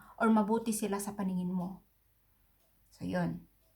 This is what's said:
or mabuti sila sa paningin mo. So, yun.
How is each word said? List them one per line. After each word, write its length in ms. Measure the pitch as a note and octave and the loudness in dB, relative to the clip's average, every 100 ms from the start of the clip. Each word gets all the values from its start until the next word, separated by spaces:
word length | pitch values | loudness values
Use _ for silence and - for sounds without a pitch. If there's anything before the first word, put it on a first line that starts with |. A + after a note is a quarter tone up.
| - - | -12 2
or 80 | A3+ | 4
mabuti 400 | A3 G#3 A3+ A#3 | 6 4 2 0
sila 320 | G#3+ G#3 G3 | -2 -2 -2
sa 160 | G3+ G3+ | -4 -4
paningin 320 | F#3+ F3+ F3+ | -2 -2 -2
mo. 320 | F3+ F3+ F#3 _ _ _ _ _ _ _ _ _ _ _ | -2 -4 -8 _ _ _ _ _ _ _ _ _ _ _
So, 160 | - F3+ | -10 -4
yun. 400 | F3+ E3+ F3 - _ _ | -2 -2 -6 -12 _ _